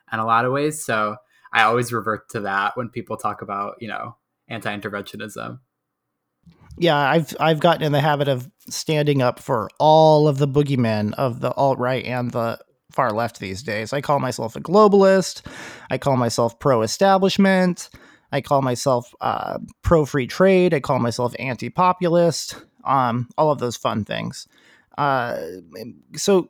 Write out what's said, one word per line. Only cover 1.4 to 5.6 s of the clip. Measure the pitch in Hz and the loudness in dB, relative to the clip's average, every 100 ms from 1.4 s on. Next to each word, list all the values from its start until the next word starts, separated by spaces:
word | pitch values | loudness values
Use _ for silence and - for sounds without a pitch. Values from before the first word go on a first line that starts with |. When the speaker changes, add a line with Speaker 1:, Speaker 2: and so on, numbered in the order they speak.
| _ | _
Speaker 1:
I | 117 | 2
always | 110 117 120 | 4 2 0
revert | 120 107 104 - | -4 -4 -6 -6
to | 117 | -8
that | 101 98 101 117 | -4 -2 -2 -4
when | 117 | -8
people | - 107 110 | -10 -10 -8
talk | 107 104 | -6 -8
about, | 101 101 101 - | -8 -8 -8 -10
you | 113 | -12
know, | - 117 - _ _ _ | -10 -12 -16 _ _ _
anti-interventionism. | 117 107 104 101 101 98 104 110 104 117 123 | -10 -8 -8 -8 -10 -10 -12 -12 -12 -12 -14